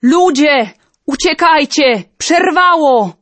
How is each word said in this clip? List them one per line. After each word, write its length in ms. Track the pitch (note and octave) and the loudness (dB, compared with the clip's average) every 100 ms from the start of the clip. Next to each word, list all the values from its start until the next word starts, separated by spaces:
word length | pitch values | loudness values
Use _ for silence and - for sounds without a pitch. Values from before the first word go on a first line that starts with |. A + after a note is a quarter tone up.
Ludzie, 640 | A#3+ E4 F4+ C4+ D4 C#4 G#3+ - _ _ - | 0 2 0 2 0 0 -2 -8 _ _ -10
uciekajcie! 960 | C#4 F4+ F#4 F4 D#4+ C#4+ - C#4 A3+ F3+ _ | -6 -4 -2 0 0 0 0 0 0 -6 _
Przerwało! 960 | - E4+ F#4 E4+ F4+ E4+ D4+ B3 G3+ E3 | -2 0 0 0 2 2 2 0 -2 -8